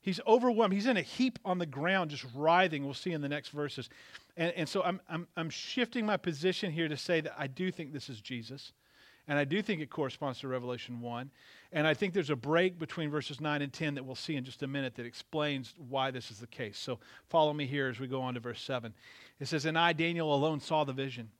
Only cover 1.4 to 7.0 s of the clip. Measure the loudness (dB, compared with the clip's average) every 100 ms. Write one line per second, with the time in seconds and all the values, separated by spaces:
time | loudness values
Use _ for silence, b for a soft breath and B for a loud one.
1.4 | -2 -2 -2 -2 2 2 2 -4 -8 0
2.4 | 6 8 6 2 -4 -4 -4 -2 -2 -4
3.4 | -6 -4 -4 -4 -12 B B B B -2
4.4 | -2 0 -2 0 0 0 -4 -8 -8 -6
5.4 | -6 -6 -6 -2 0 0 0 0 0 0
6.4 | 0 2 -2 0 -2 -2